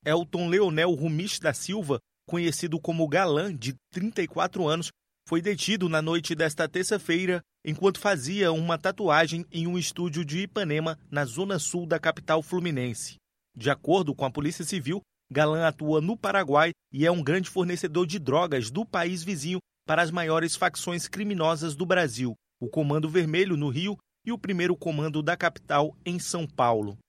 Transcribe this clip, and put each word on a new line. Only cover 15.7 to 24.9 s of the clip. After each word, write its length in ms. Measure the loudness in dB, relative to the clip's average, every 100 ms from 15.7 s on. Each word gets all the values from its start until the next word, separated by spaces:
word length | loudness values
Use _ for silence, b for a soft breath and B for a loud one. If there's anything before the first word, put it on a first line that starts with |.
| 0 2 2
no 160 | 2 -2
Paraguai 540 | 0 0 4 6 4 2 _
e 140 | 0 2
é 60 |
um 100 | 4
grande 300 | 2 0 0
fornecedor 560 | -2 0 0 -2 0 0
de 100 | -2
drogas 540 | 0 2 2 0 -2
do 120 | -4
país 400 | -4 -2 -2 -4
vizinho 360 | -6 -6 -4 -6 _ _ 0
para 160 | 2
as 100 | 2
maiores 440 | 0 2 2 0 0
facções 520 | 0 0 -6 -6 -6
criminosas 680 | -6 -4 0 2 2 -2 -4
do 100 | 0
Brasil, 500 | 2 2 0 -4 -4 _ _
o 80 | -4
Comando 400 | 0 2 2 2
Vermelho 480 | 2 2 2 2 2
no 120 | 0
Rio 280 | -2 -4 -6 _ _ -6
e 60 |
o 60 | -6
Primeiro 380 | -2 0 2 0
Comando 460 | -2